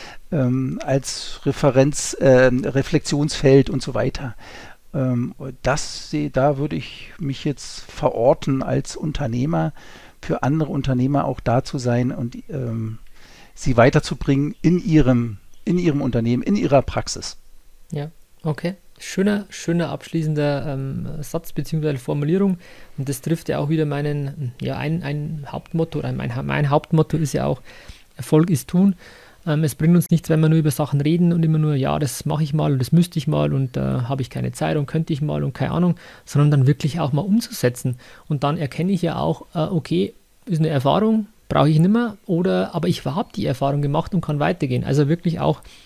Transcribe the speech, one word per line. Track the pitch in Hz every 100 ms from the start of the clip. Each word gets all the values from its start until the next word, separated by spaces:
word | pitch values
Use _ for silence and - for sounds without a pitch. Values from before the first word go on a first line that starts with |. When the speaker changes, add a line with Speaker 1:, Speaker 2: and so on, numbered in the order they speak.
| - - -
Speaker 1:
ähm, | 160 127 127 131 165
als | - 135 - - - - 143
Referenz, | 131 147 127 139 - - -
ähm, | 135 127 127 123 143
Reflexionsfeld | 131 127 156 - 147 120 - 143 135 131
und | 135
so | -
weiter. | 120 127 - 135 - - - - - -
Ähm, | 151 131 120 120 - 135 131
das | - 147 - - -
seh-, | 151 147
da | 131 139 139
würde | 151 160
ich | - - - -
mich | 143 131 151
jetzt | 139 - - -
verorten | - 147 - 123 160 - 135
als | 131 131 - -
Unternehmer, | 156 - 139 120 143 165 160 - - - - -
für | - -
andere | 127 156 151
Unternehmer | 147 131 127 127 143 139
auch | 131
da | - 120
zu | - 143
sein | 120 120 123
und, | 156 120 - -
ähm, | 156 123 113 113 110 - - - - -
sie | - - 120
weiterzubringen | 123 151 - 156 - 139 147 -
in | 160 175
ihrem, | 180 156 131 123 117 101 - -
in | - 180
ihrem | 175 143
Unternehmen, | 147 117 117 123
in | - 208
ihrer | 170 139
Praxis. | - - - - - - - - - - -
Speaker 2:
Ja, | 147 151 - - -
okay. | 160 143 175 190 - -
Schöner, | - - 202 208 196
schöner | - - 170 151
abschließender, | 147 - 165 156 147 147 139 147
ähm, | 135 135 - - 156
Satz | 143 170 -
beziehungsweise | - 143 160 151 135
Formulierung. | - 147 147 185 196 180 - - - -
Und | 135
das | 139
trifft | - 165 -
ja | 143
auch | 143
wieder | 160 151
meinen, | 143 147 147 139 147 127 -
ja, | 127 135
ein, | 143 160
ein | 143 147 151 156 139
Hauptmotto, | - - 165 160 147
oder | 127
mein, | 127 131 123 139
mein | 139 143
Hauptmotto | 147 - 160 156 156
ist | 151
ja | 135 135
auch, | - - - - - _ -
"Erfolg | 127 156 175
ist | 147 -
tun." | 180 196 180 - - - - 170
Ähm, | 151
es | 156 -
bringt | 156 175
uns | 160
nichts, | 170 -
wenn | 156
wir | 156
nur | 160
über | 156
Sachen | 143 147 143
reden | 147 170 175
und | 170
immer | 160 156
nur, | 151 143
"Ja, | 135 151
das | 143 - 143
mache | 151
ich | 156
mal | 151 151
und | 135
das | 127
müsste | 165 175 160
ich | 147
mal | 147 147
und, | 139 131 131
äh, |
habe | 135 131 123 135
ich | 123
keine | 127 123
Zeit | 123 160 156
und | 143
könnte | 160 160
ich | 143
mal | 147 147
und | 143
keine | - 135
Ahnung", | 151 175 170 - - -
sondern | 139 147
dann | 147 131
wirklich | 147 156 170
auch | 147
mal | 143
umzusetzen. | 196 220 - - 123 123 131 127 - - -
Und | 147
dann | 143 175
erkenne | 143 - 175
ich | 190
ja | 165 -
auch, | 156 160 -
äh, | 170
okay, | 160 175 - 175 196 - _ _ -
ist | 160
eine | 156
Erfahrung, | 143 135 156 220 220 208 _ -
brauche | 147 143
ich | 156
nimmer, | 175 233 240 202 -
oder, | 170 180 185 190
aber | 170 175
ich | - 143
habe | 156 247 -
die | -
Erfahrung | 135 139 143
gemacht | 143 151 - 185
und |
kann | - 147
weitergehen. | 156 180 139 123
Also | 117 139 143
wirklich | 170 175 165
auch | 143 - - -